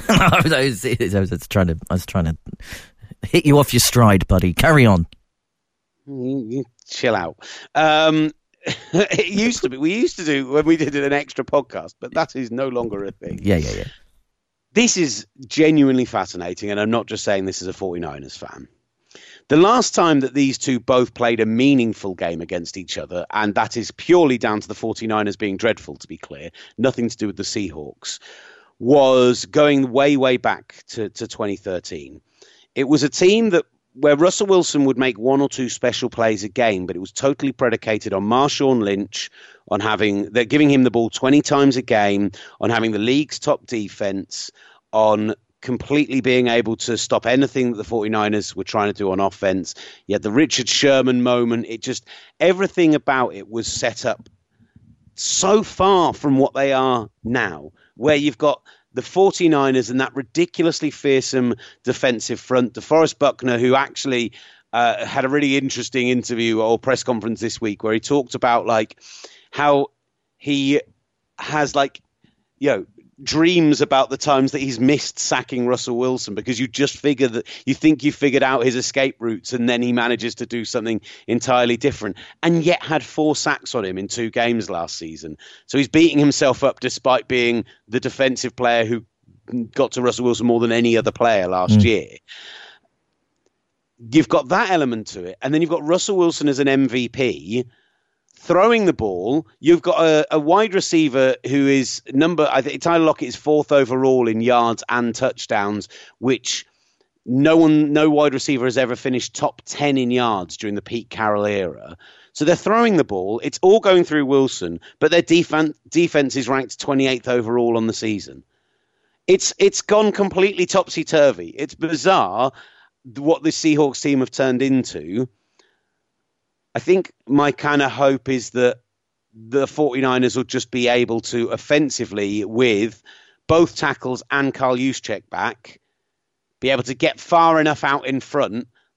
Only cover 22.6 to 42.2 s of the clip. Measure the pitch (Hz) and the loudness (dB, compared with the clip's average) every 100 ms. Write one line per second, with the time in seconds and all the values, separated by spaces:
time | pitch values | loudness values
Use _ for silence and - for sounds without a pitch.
22.6 | 82 98 87 - 76 90 85 104 107 101 | -8 -14 -12 -12 -8 -10 -6 -2 0 0
23.6 | 110 - 101 - - 175 156 123 120 107 | -2 -4 -10 -12 2 4 6 2 0 -4
24.6 | - 107 113 104 113 107 104 95 107 95 | -6 -8 -8 -6 -4 -2 -2 -4 -6 -2
25.6 | 117 104 - 71 - 82 - 71 80 - | -2 -2 -6 -18 -18 -18 -18 -18 -18 -20
26.6 | - - 123 127 120 - 107 90 98 117 | -20 -2 -2 -2 -6 -4 -8 -6 -8 -6
27.6 | 95 76 73 - - - - - - - | -8 -10 -16 -16 -16 -16 -18 -20 -20 -20
28.6 | _ _ 117 143 135 131 123 120 - 151 | _ _ 4 6 6 6 4 2 -2 2
29.6 | 147 143 135 120 143 139 131 127 120 98 | 4 4 0 2 2 2 2 0 -2 -4
30.6 | - - _ - 104 - 113 - 107 95 | -10 -20 _ -10 -10 -8 -12 -6 -6 -6
31.6 | 104 90 - 85 67 - _ _ - _ | -6 -8 -8 -14 -16 -20 _ _ -20 _
32.6 | _ - 131 147 139 - 180 214 226 170 | _ -6 2 2 2 2 2 4 2 0
33.6 | - _ _ - 147 143 175 - 202 185 | -2 _ _ 0 2 4 4 2 2 4
34.6 | 165 151 139 123 131 101 120 139 139 - | 4 2 2 2 0 0 0 2 0 -2
35.6 | 123 - 123 117 123 - 113 110 104 95 | -6 -2 -2 -2 -6 0 0 0 -6 -2
36.6 | 117 98 90 87 92 - 139 139 139 123 | 0 0 -4 -8 -10 -2 -2 0 -4 -2
37.6 | 127 113 - 107 107 95 101 120 143 - | -2 -2 -2 -4 -2 -4 0 2 2 2
38.6 | 139 127 101 98 101 - - - - - | 2 2 2 -2 -4 -8 -12 -16 -20 -20
39.6 | - 104 107 107 107 101 101 110 117 147 | -6 -2 -2 0 0 0 -2 -2 0 2
40.6 | 147 139 127 113 117 - 131 143 - 143 | 4 4 4 2 -2 -2 2 2 2 2
41.6 | 139 123 123 110 101 101 | 4 2 0 0 2 0